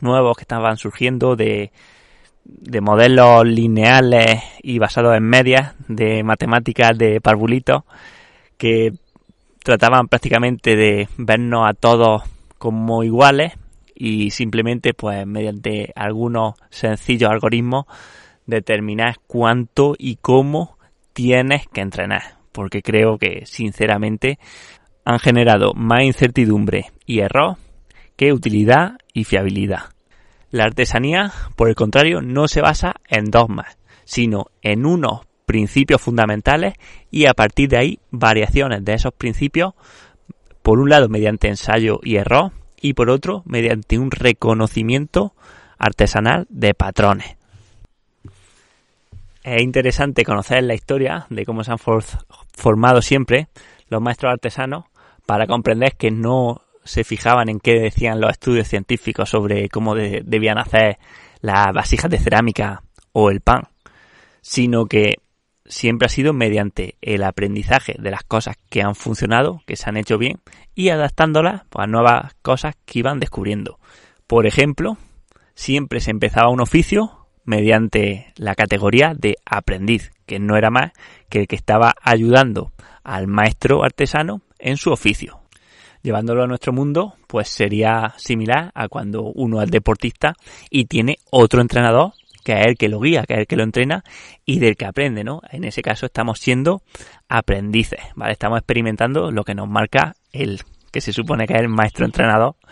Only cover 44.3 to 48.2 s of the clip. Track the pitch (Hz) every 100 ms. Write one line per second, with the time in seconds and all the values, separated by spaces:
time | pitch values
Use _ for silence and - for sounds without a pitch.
44.3 | 117 113 113 110 - 113 131 147 180 202
45.3 | - - - _ - 107 - 104 110 110
46.3 | 160 180 170 107 101 98 - 101 98 -
47.3 | - _ - _ _ - _ _ _